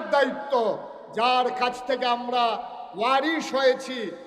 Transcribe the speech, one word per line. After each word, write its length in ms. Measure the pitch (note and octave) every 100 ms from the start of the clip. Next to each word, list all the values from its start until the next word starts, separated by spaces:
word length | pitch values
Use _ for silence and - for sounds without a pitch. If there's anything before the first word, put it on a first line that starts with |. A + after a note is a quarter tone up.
| -
দায়িত্ব, 680 | C#4+ C4+ - - B3+ G#3+ - - - -
যার 380 | G#3+ B3 B3+ B3
কাছ 320 | B3 B3 - -
থেকে 200 | B3+ B3
আমরা 520 | A#3+ A#3+ B3 A#3 G#3 - - - F#3
ওয়ারিস 580 | A#3+ C4+ D#4 D#4+ -
হয়েছি 560 | C4 C4 B3+ B3 B3 F#3+ -